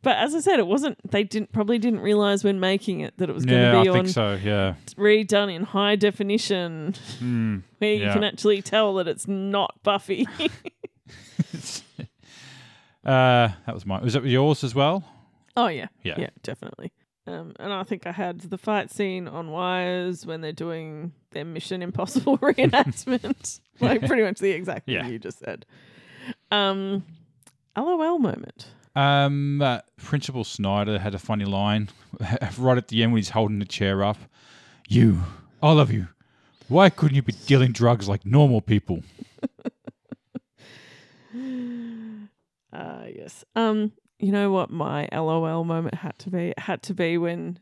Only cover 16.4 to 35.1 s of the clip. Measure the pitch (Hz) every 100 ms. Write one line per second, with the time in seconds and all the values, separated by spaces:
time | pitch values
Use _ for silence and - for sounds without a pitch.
16.4 | - - - - - _ _ _ - 170
17.4 | 165 - - 196 190 190 170 170 180 175
18.4 | 180 185 - 208 - - 202 185 175 160
19.4 | 165 160 180 180 180 180 180 175 180 160
20.4 | 160 165 170 165 156 151 170 - _ -
21.4 | 165 165 - 185 175 - 185 262 277 269
22.4 | 285 - 262 262 - - - 247 - 269
23.4 | - - _ _ 240 269 - 339 214 220
24.4 | 196 170 185 220 - 107 123 113 95 -
25.4 | - - - - - - - - 254 -
26.4 | _ 208 196 196 196 196 - - _ _
27.4 | - _ _ - 294 349 311 349 220 -
28.4 | - - - - _ 139 139 143 143 143
29.4 | 143 143 139 120 - _ - 147 - 127
30.4 | 110 - 98 101 104 104 101 98 - 107
31.4 | 101 98 101 107 104 - _ - 92 110
32.4 | 95 98 127 123 - 113 113 113 98 110
33.4 | 107 104 98 - 98 98 101 107 - _
34.4 | _ - - _ - 113 113